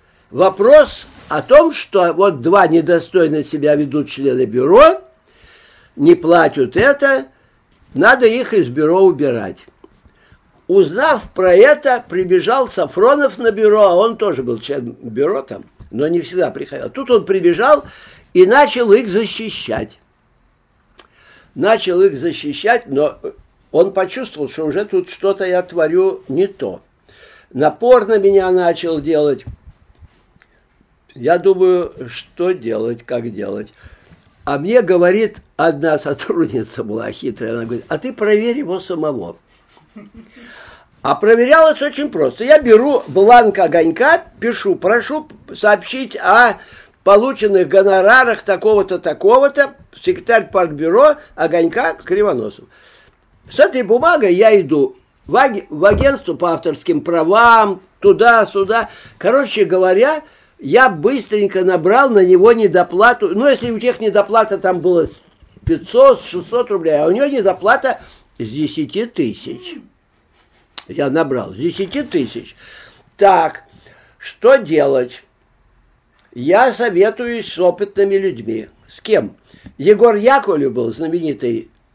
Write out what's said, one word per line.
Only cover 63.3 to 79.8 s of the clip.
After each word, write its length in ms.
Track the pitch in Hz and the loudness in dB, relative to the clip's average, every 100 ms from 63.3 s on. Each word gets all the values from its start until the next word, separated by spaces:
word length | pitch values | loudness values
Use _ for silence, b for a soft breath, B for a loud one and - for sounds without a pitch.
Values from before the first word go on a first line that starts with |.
| 196 285 | 0 0
если 220 | 254 240 | 0 -4
у 80 | 220 | -6
тех 200 | 247 240 | -4 -4
недоплата 600 | 220 208 202 226 214 196 | -2 0 0 0 0 -2
там 200 | 190 180 | -4 -2
было 300 | 170 175 151 - _ _ _ _ - | 0 0 -2 -8 _ _ _ _ -6
пятьсот, 560 | 165 175 240 269 247 | -6 -2 4 4 4
шестьсот 480 | - 180 170 233 240 | -4 -12 -6 -6 -4
рублей, 300 | 196 160 147 | -4 -2 0
а 80 | 156 | 0
у 40 | |
него 140 | 214 285 | 0 -2
недоплата 760 | 269 190 - 196 254 262 - b b _ - | -2 -2 -2 0 0 -2 -6 b b _ -14
с 100 | 113 | -10
десяти 580 | 131 151 - 147 196 233 | -6 -6 -6 -8 -6 -6
тысяч. 720 | - 123 - - 208 359 320 - _ _ _ _ _ _ _ _ - - | -6 -6 -6 -14 -16 -18 -20 -20 _ _ _ _ _ _ _ _ -20 -14
Я 220 | - 143 | -8 -4
набрал 440 | 151 147 127 92 | -4 -4 -6 -8
с 40 | 95 | -8
десяти 460 | 165 170 190 269 | -8 -6 -8 -8
тысяч. 520 | 262 170 117 113 - B B B B B _ - | -6 -6 -6 -10 -18 B B B B B _ 0
Так, 460 | 196 180 156 - _ b b b b _ | 2 2 0 -6 _ b b b b _
что 380 | - - 233 269 | -20 -2 2 2
делать? 680 | 156 156 139 135 123 - _ _ _ _ _ _ _ _ _ _ _ | 2 0 0 -2 -4 -12 _ _ _ _ _ _ _ _ _ _ _
Я 400 | 123 135 196 262 | -8 0 2 2
советуюсь 800 | - 233 175 208 220 240 233 - | 0 -2 0 0 -2 -8 -8 -10
с 80 | - | -2
опытными 560 | 180 175 202 202 196 196 | -2 -2 -6 -4 -2 -2
людьми. 540 | 190 113 107 110 - _ _ | -4 -8 -10 -10 -12 _ _
С 140 | _ | _
кем? 340 | - 196 104 - b b b | -2 -2 -2 -10 b b b
Егор 380 | - | -2